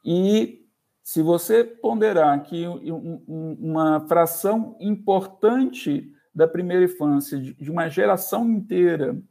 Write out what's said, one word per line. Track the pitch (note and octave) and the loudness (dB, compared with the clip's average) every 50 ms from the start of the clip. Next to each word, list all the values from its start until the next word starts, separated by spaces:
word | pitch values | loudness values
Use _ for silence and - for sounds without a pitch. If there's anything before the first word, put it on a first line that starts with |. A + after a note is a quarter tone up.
| _ | _
E | D#3+ E3+ F3+ F#3 G3 G#3+ A3 A#3 A#3 - _ _ _ _ _ _ _ _ _ _ | 0 0 2 4 4 4 2 0 -2 -6 _ _ _ _ _ _ _ _ _ _
se | - - E3 | -6 -2 0
você | D#3 D#3+ F3 E3 E3+ - A3 A#3 A#3 | 2 2 2 2 2 2 2 2 2
ponderar | A#3 - _ - A3+ A#3 A3 G#3+ A3 G3 E3+ D#3 D3 C#3+ C#3+ | 0 -6 _ -4 -2 0 2 0 2 4 4 4 4 2 0
que | C#3+ - F3 E3+ E3+ | -4 -6 -8 -6 -6
um, | F3 F3 - - C#3+ E3 D#3+ E3 E3 E3 D#3+ - | -8 -10 -10 -10 -10 -10 -10 -10 -12 -14 -14 -14
um, | - D#3+ D#3+ D#3+ D#3+ D#3 - | -12 -12 -10 -10 -10 -10 -8
uma | - D#3+ D#3 D#3+ D#3 D#3 D#3 D3+ D3+ | -6 -4 -2 0 2 2 2 0 0
fração | - E3+ E3+ E3 E3 - - - G3 G#3+ A3+ A3 - - - | 2 4 4 4 2 0 -2 -2 -2 0 -2 -4 -6 -12 -8
importante | F3 G#3 G#3 F#3+ - - F#3+ F#3 F#3+ - - _ - G#3+ A#3+ C4 C4 - - - - D#3 C#3+ D3 - - _ _ _ _ _ | -4 -4 -4 -2 0 0 0 0 0 -4 -6 _ 2 2 2 2 0 -2 -4 -6 -4 -4 -4 -4 -6 -10 _ _ _ _ _
da | D3+ D#3+ | 2 2
primeira | E3 - E3+ F3+ F3 F3+ F#3 F3+ | 2 2 -4 -4 0 2 2 2
infância, | F3+ F3+ - D3+ D3 C#3+ C#3+ C#3 - D3 C#3 | 2 2 -2 0 0 0 0 -2 -4 -8 -8
de, | C3 C3 B2+ | -8 -10 -12
de | _ C#3 C#3+ | _ -12 -8
uma | E3 E3+ E3 E3 | -4 -4 -4 -2
geração | D3 F3+ G3+ G#3 F#3+ F#3 - - G3 G#3+ A#3+ A#3 | 0 0 2 2 2 0 -2 -4 -4 -2 0 0
inteira | A3+ G3+ F#3+ - F#3 F3+ F3+ F3 E3 D3+ C#3+ B2+ - - - _ | 0 0 -2 -2 0 2 2 2 2 0 -2 -4 -4 -8 -12 _